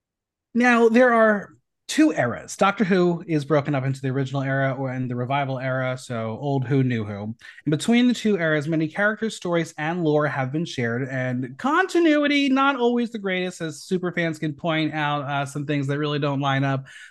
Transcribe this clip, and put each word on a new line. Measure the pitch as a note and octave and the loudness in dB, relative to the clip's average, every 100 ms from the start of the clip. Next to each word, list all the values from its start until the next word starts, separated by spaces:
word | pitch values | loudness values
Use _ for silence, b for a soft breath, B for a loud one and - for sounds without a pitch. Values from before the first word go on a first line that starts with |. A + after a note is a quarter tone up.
| _ _ _ _ _ A#3 | _ _ _ _ _ 0
Now, | B3 A#3 A#3 | 4 6 6
there | A#3 B3+ | 6 6
are | A#3 A3 G#3 - - _ _ - | 6 4 2 -4 -18 _ _ -4
two | - D#4 | 2 4
eras. | - A#2+ G2+ - - | 4 -2 -4 -8 0
Doctor | G3 G3 | 2 2
Who | F#3 F#3+ F3 E3+ - | 2 4 4 0 -2
is | D#3 C#3 | -2 2
broken | D3+ C#3 | 0 2
up | C#3 C3+ | -2 -2
into | C3+ | -2
the | C3+ | -2
original | C3 C3 C3+ | -2 -2 -2
era | C3+ C3+ C3+ C3 | -2 0 0 -2
or | C3 | -4
in | B2+ B2 | -4 -4
the | B2 | -4
revival | B2 C#3+ C3+ C3 | -2 -2 -2 -4
era, | C3 C3 B2+ B2+ | -4 -4 -4 -6
so | - A#2 A2 A2 | -8 -6 -6 -6
old | C#3+ C3+ A#2 | -2 -2 0
Who, | C#3 | 0
new | B2+ A#2 G#2 | 2 -2 -4
Who. | G2+ G#2+ A#2 B B D3 | -8 -10 -12 B B -2
In | |
between | D3+ - A#3 B3 | -2 2 4 4
the | |
two | A#3 G#3+ F#3+ | 2 0 0
eras, | E3 D3+ D3 | 2 0 0
many | D#3+ D#3 | -2 -2
characters, | G3 G#3 G#3+ A3 - | 0 -2 0 -4 -6
stories, | F3+ E3+ D#3+ - | -2 -2 -2 -4
and | D3+ F3+ | -6 -2
lore | D#3 D3 D3 | 2 2 2
have | C#3 C3 | -2 -4
been | D#3 E3+ | -4 -4
shared, | - A#2 A#2+ C3 | -2 -2 -2 -4
and | C3 B2+ B2 B2+ C3+ | -4 -4 -4 -6 -4
continuity, | C4 E4 F#4 E4+ E4 D4 C#4+ C#4+ C#4 | 0 2 2 2 4 4 2 2 2
not | C4 C#4 C4 | 4 2 2
always | A#3+ A#3+ A#3 | 2 2 -2
the | A3+ | -4
greatest, | G3 F#3 F#3 - | -4 -2 -2 -4
as | E3 C#3 - | -8 -8 -4
superfans | F3+ F3+ F3 E3 D#3 | -2 -2 -2 -2 -2
can | D#3 | -4
point | C#3+ F3 D#3 D#3 | -4 -2 0 0
out, | D#3 D3 D3 | 0 -2 -2
uh, | C#3 C#3+ C#3 | -2 -4 -4
some | D3 C#3+ | -6 -2
things | C#3+ C#3 | -2 -2
that | C#3+ | -2
really | D3+ D3 | -2 -2
don't | C#3+ C#3 | -2 0
line | C#3 C3+ C#3 | 0 2 0
up, | C3+ C3+ B B | -2 -6 B B